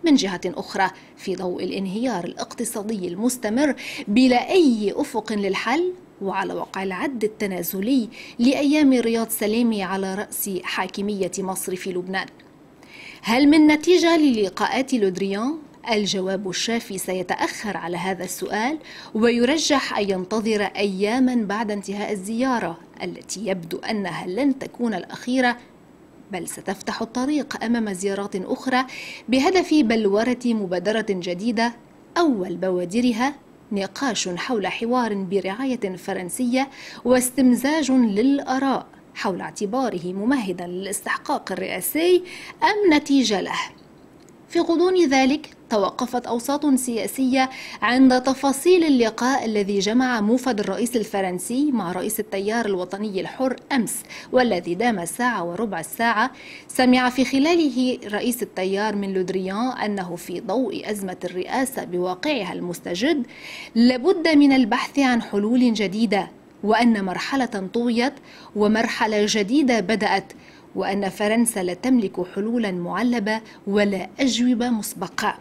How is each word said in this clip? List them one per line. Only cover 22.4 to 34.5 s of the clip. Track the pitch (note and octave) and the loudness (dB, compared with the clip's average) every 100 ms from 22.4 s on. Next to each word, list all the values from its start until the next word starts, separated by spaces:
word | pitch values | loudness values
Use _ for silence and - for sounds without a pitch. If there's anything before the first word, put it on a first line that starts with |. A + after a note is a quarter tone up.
| C4 A#3+ F3 E3+ - - | 0 0 -2 -8 -16 -12
التي | F3+ E3+ - F3+ G3+ | -10 -10 -12 -8 -4
يبدو | F#3 E3 F#3 | -4 -4 -8
أنها | - A3 F#3 D#3+ F3 | -4 -4 -4 -6 -6
لن | F#3+ C#4 C4 | 0 0 0
تكون | - - A#3+ | -6 -4 -4
الأخيرة، | G3+ - - - C4 B3 A#3+ - - - - - - - | -4 -8 -12 -2 0 0 -2 -12 -20 -20 -20 -20 -20 -12
بل | F#3 E3 | -10 -10
ستفتح | - E3 G3+ - G#3+ | -8 -8 -6 -8 -6
الطريق | A#3 B3 C4 D4+ - - | -6 -4 -2 -2 -4 -6
أمام | A3+ A#3 G#3+ | -2 0 0
زيارات | F3+ G3 G3 G3+ F#3+ | -2 -4 -4 -4 -6
أخرى | - B3+ C4 B3+ C4 - - - - | -4 -4 0 0 -2 -8 -14 -14 0
بهدف | C4 D4+ F#4+ - | 2 4 2 4
بلورة | D4+ A3+ A3+ G#3+ G3+ A#3 B3 | 4 4 4 4 2 2 0
مبادرة | A#3+ A3 F#3+ F3+ F#3 A3 G#3+ | 0 -2 -2 -2 0 0 0
جديدة، | F#3 F3+ F3 A3+ A3 A#3 - - - - - | -2 -2 -4 -2 0 0 -2 -20 -20 -4 2
أول | E4+ A3+ F#3 F3 | 2 2 -2 -2
بوادرها | F#3 F3+ F3 G#3+ B3 G#3+ C4 - - - - | 0 0 0 0 2 2 -2 -2 -20 -20 -6
نقاش | G3+ F#3+ - C#4 G3 F#3 | -4 -4 -4 -2 -2 -4
حول | F3 - | -6 -2